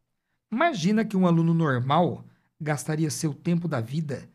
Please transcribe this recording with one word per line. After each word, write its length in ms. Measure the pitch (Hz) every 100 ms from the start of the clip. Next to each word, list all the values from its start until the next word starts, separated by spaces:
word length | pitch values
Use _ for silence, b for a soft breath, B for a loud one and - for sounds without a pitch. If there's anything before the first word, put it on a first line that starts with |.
| _ _ _ _ _
Imagina 540 | 226 339 240 165 214
que 120 | 220 196
um 100 | 185
aluno 260 | 165 165
normal 720 | 165 160 127 127 151 165 101 b b b -
gastaria 500 | 151 147 - 156 160
seu 240 | - 160
tempo 340 | 139 175 170 170
da 120 | 139
vida 480 | 113 147 147 120 -